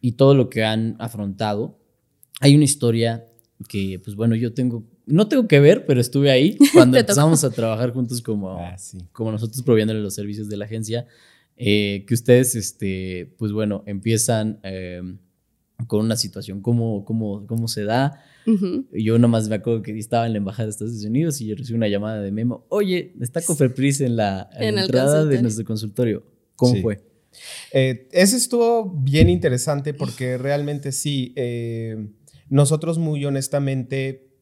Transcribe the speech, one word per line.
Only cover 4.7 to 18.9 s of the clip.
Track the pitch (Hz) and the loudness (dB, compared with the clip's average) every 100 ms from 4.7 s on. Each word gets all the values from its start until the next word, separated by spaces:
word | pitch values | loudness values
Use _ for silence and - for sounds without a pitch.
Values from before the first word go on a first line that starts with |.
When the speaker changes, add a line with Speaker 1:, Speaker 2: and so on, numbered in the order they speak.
| 117 107 _ | -4 -12 _
Speaker 1:
no | - 151 214 | -2 0 2
tengo | 277 226 | 2 4
que | 143 | 6
ver, | 143 220 | 8 6
pero | - 127 | 4 0
estuve | 120 139 139 | 2 2 4
ahí | 131 151 - | 6 4 4
Speaker 2:
<laughs> | 277 | 6
Speaker 1:
cuando | 330 127 127 | 8 8 6
Speaker 2:
Te | |
tocó. | 113 | 4
Speaker 1:
empezamos | 139 151 160 | 4 4 4
a | 139 | 2
trabajar | 110 113 110 123 | 0 -2 0 -2
juntos | 117 120 120 | -2 -4 -4
como, | 117 104 95 92 | -4 -6 -4 -10
Speaker 3:
Ah, | 87 92 | -12 -14
sí. | - 92 90 | -16 -18 -20
Speaker 1:
como | - 110 | -8 -6
nosotros | 107 113 135 | -4 -6 -6
proveéndole | 123 113 107 110 | 2 4 4 -2
los | 104 | -6
servicios | 92 101 104 104 | -8 -10 -10 -10
de | 104 | -10
la | |
agencia, | 104 110 107 117 123 _ _ _ _ _ | -8 -8 -6 -6 -8 _ _ _ _ _
eh, | 120 104 101 101 98 | 2 2 2 -2 -2
que | |
ustedes, | 117 - 123 127 | -2 6 6 6
este, | 117 95 - 98 95 92 90 87 _ | -2 -6 -8 -6 -6 -6 -8 -10 _
pues | 107 | -6
bueno, | 104 107 101 - | -2 -4 -4 -8
empiezan... | 101 113 113 - 117 107 107 | -8 -2 0 0 0 -2 -6
Eh, | 98 95 92 90 90 92 _ _ _ _ _ _ 117 | -10 -10 -10 -12 -12 -14 _ _ _ _ _ _ -4
con | 104 | -2
una | 110 110 | 0 -2
situación, | 101 95 - 98 | -4 -8 -12 -8
¿cómo, | 98 120 113 104 101 | -2 0 0 -4 -4
cómo, | 113 110 101 101 | -4 -4 -6 -6
cómo | 113 113 | -6 -4
se | 113 | -6
da? | 104 117 139 139 _ _ - | -2 0 0 -4 _ _ -2
Speaker 2:
Ujú. | 220 185 185 269 | 0 0 -4 -8